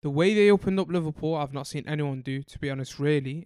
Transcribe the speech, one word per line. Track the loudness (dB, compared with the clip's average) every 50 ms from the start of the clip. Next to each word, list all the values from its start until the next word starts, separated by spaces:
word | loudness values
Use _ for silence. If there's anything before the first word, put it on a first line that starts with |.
| -6
The | -2
way | 0 2 4 4 6
they | 6 8 8
opened | 6 6 4 0 0 0
up | 0 0
Liverpool, | -2 -2 -2 -2 -4 -4 -4 -4 -2
I've | -2 -4 -4 -6
not | -8 -8
seen | -8 -8 -8 -6
anyone | -4 -4 -4 -4 -4 -6 -6 -6
do, | -6 -6 -6 -8
to | -10 -12 -8
be | -6 -6
honest, | -6 -6 -8 -8 -6 -2
really, | 0 2 2 2 0 -2 -6 -8 -8